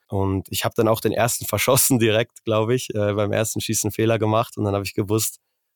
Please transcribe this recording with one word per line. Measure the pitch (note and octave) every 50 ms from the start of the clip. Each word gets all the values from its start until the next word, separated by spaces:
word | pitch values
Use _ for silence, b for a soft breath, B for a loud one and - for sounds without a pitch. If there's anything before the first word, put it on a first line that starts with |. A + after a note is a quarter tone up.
| _
Und | - - G2 G2 G2 F#2+ G2 - -
ich | G#2+ - -
hab | A2+ -
dann | - A2+
auch | A2 A2+ -
den | - A2
ersten | - - A2 B2 - - -
<laughs> |
verschossen | - - G#2+ - - A#2 A2+ - - C3+ A#2
direkt, | A2+ A2 G#2 A2 A#2 - _ - -
glaub | A2+ G#2+ G#2+ A2 A2
ich, | B2+ B2+ - - -
äh, | G#2+ G#2 G#2
beim | G2+ G#2 G#2 G2+
ersten | G#2 G2+ A2 - - G#2+
Schießen | - - A2 - - G#2+
einen |
Fehler | - - A2+ A2 A2+ A2
gemacht. | A2 G#2+ G#2+ A2+ A#2 - -
Und | G#2+ G#2
dann | G2+ G2
hab | G2+ G2
ich | F#2+ -
gewusst, | - G#2+ F#2 G#2+ A2+ A2 - - - _ _ _ _ _ _ _